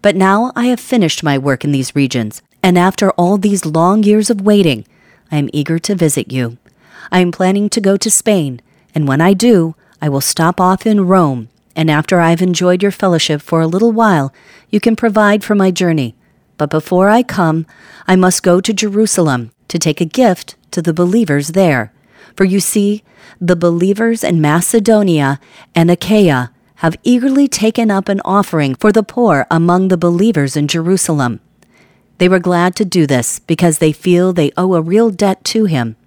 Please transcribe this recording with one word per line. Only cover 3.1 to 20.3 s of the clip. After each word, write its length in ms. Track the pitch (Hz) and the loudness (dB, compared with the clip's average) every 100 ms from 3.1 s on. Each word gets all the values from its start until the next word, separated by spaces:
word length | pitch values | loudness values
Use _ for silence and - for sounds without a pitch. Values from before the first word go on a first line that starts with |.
all 260 | - 175 202 | 0 0 0
these 260 | 202 196 | 0 -2
long 380 | 160 156 175 208 | -2 0 2 2
years 280 | 208 214 208 | 2 2 0
of 100 | 214 | -2
waiting, 440 | 196 208 175 117 - _ _ _ _ | 2 2 2 -2 -8 _ _ _ _
I 60 | 151 | -4
am 120 | 139 | -4
eager 260 | 147 143 165 | -4 -4 -4
to 160 | - | -4
visit 380 | 196 160 143 - | 0 0 0 -6
you. 260 | 127 120 120 _ _ _ - - | -6 -6 -8 _ _ _ -20 -4
I 80 | 185 | 0
am 100 | 180 | 0
planning 380 | 165 185 196 208 | 0 -2 0 -2
to 120 | - | -2
go 160 | 196 196 | 0 0
to 140 | 220 | -2
Spain, 500 | - - 202 147 120 _ _ _ | -2 0 0 -2 -8 _ _ _
and 120 | 156 143 | -4 0
when 140 | 135 | 2
I 120 | 170 | 2
do, 440 | 196 240 208 165 156 _ _ | 2 4 4 2 -6 _ _
I 60 | 156 | -4
will 120 | 139 | -4
stop 400 | - - 165 180 | -4 -2 -2 2
off 240 | 185 190 | 0 0
in 220 | 226 208 180 | 0 0 2
Rome, 420 | 190 160 127 113 _ _ - | 2 2 -2 -10 _ _ -2
and 120 | 160 | 0
after 300 | 151 156 180 | 0 2 2
I've 240 | 165 170 | 2 2
enjoyed 400 | 185 170 180 180 | 0 0 0 2
your 80 | 202 | 0
fellowship 520 | 190 196 170 - 151 | 0 0 0 0 -4
for 180 | - 165 | -2 -2
a 80 | 160 | 0
little 240 | 175 233 | 0 0
while, 400 | 220 220 170 139 _ _ - _ | 2 2 2 -2 _ _ -20 _
you 100 | 208 | -2
can 160 | 233 226 | 0 0
provide 480 | 233 208 208 208 | 0 2 2 0
for 100 | - | 0
my 160 | 208 190 | 0 0
journey. 460 | 175 180 160 123 - _ _ _ _ | 0 0 0 -2 -8 _ _ _ _
But 120 | 147 | -4
before 400 | 156 - 180 196 | -4 -2 0 4
I 140 | 226 | 2
come, 420 | 247 - 165 160 160 _ - - - | 0 -2 0 -2 -6 _ -20 -14 0
I 80 | 185 | 2
must 260 | 185 180 | 2 0
go 180 | 190 180 | 2 0
to 120 | 190 | 0
Jerusalem 800 | 202 214 196 220 - 160 127 113 _ _ | -4 -2 0 0 0 0 -2 -6 _ _
to 100 | 175 | -4
take 220 | 165 147 | -2 -2
a 40 | |
gift 520 | 165 - 247 | -4 0 2